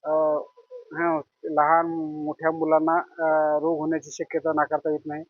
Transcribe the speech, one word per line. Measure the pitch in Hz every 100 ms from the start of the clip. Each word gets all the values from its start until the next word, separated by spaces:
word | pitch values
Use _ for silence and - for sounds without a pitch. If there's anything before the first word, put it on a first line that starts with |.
अं, | 151 156 156 151 - - _
हं, | 508 - 156 170 160 139 _
लहान | 170 151 147 165 170 165 156 151 151
मोठ्या | 151 160
मुलांना, | 160 160 156 160 165
अं, | - - 160 156 156 151
रोग | 156 160
होण्याची | 156 160 151
शक्यता | - 160 165 156
नाकारता | 151 147 151 156
येत | 151 151
नाही. | 147 165